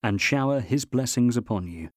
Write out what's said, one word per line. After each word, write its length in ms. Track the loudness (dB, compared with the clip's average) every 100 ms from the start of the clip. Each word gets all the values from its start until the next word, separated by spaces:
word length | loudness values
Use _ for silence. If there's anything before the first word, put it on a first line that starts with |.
and 180 | 0 0
shower 400 | 2 2 2 0
His 240 | 0 -2
blessings 520 | 0 -2 0 2 2 2
upon 320 | -2 -4 -4
you 220 | -10 -12